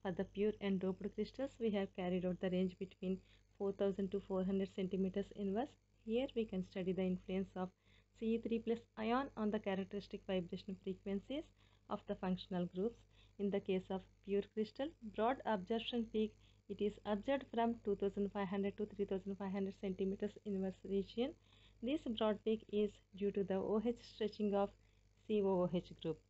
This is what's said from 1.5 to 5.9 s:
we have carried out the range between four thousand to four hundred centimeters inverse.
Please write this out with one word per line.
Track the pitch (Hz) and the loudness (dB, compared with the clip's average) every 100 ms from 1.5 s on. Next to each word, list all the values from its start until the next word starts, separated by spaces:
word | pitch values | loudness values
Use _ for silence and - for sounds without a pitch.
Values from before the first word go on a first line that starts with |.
| - | -2
we | 226 | 0
have | 202 196 - | 2 0 -2
carried | 180 180 | 0 2
out | 180 180 | 0 0
the | 190 | 0
range | 180 190 180 | 2 2 0
between | 185 - 185 190 - - _ _ | -10 -6 -2 -2 -4 -20 _ _
four | 196 | -2
thousand | 196 196 190 196 | 2 2 2 0
to | 196 - | -2 0
four | 190 | 0
hundred | 185 196 190 - | 2 2 0 0
centimeters | 190 185 190 190 202 - | -2 2 2 0 -4 -2
inverse. | 196 196 294 - _ | 0 0 -2 -6 _